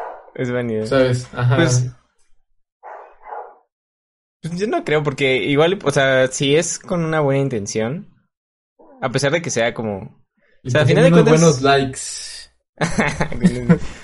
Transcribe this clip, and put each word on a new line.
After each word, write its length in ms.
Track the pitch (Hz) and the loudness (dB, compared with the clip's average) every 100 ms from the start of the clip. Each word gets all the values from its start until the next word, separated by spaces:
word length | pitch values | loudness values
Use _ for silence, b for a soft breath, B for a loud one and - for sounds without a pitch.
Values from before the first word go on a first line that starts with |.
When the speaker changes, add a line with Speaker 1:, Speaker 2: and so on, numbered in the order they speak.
| - - - | -14 -16 -16
Speaker 1:
Es 160 | - 127 | -10 -6
vanidad. 340 | 123 120 107 110 | -4 -4 -4 -2
Speaker 2:
¿Sabes? 420 | 135 127 123 - | 0 2 0 -6
Ajá. 220 | 131 123 131 | -2 0 2
Speaker 1:
Pues, 340 | 165 127 - - _ _ _ _ _ _ _ _ - - - _ - - - - _ _ _ _ _ _ _ _ | 4 2 0 -8 _ _ _ _ _ _ _ _ -20 -20 -20 _ -16 -16 -16 -20 _ _ _ _ _ _ _ _
pues... 160 | 160 175 | -10 -6
yo 80 | 208 | -4
no 160 | 349 | -4
creo, 180 | - 151 | 0 -2
porque 340 | 151 131 139 131 | -2 -2 0 0
igual, 340 | 101 143 165 202 | 0 2 2 0
o 60 | 147 | -2
sea, 380 | 139 135 131 131 | 0 2 4 2
si 280 | - 139 147 | 0 0 0
es 220 | 170 - | 0 -6
con 260 | - 180 | -6 -4
una 160 | 160 160 | -2 0
buena 220 | 143 135 | 0 0
intención, 640 | 139 123 101 110 110 160 208 _ _ _ _ _ _ _ - - | -2 -4 -6 -4 -4 -6 -12 _ _ _ _ _ _ _ -20 -8
a 80 | 131 | -4
pesar 220 | 131 139 | -2 0
de 100 | 170 | -2
que 80 | 151 | -2
sea 240 | 120 117 | -2 -2
como, 500 | 117 110 98 - _ _ _ _ _ | -2 -6 -8 -10 _ _ _ _ _
Speaker 2:
Le 60 | 131 | -2
Speaker 1:
o 20 | |
sea, 120 | 147 | 0
al 60 | 131 | 2
Speaker 2:
estás 0 | |
Speaker 1:
final 160 | 147 | 4
de 60 | 170 | 6
Speaker 2:
dando 140 | 170 151 | 6 6
Speaker 1:
cuentas 100 | 160 | 6
Speaker 2:
buenos 220 | 165 131 | 4 4
likes. 380 | 139 139 135 - - - - - - _ _ - | 2 2 0 -6 -12 -12 -14 -16 -20 _ _ -6
Speaker 1:
<laughs> 1120 | 165 - 147 - - 120 147 123 120 165 B B | -4 -2 -2 -2 -4 2 2 2 2 2 B B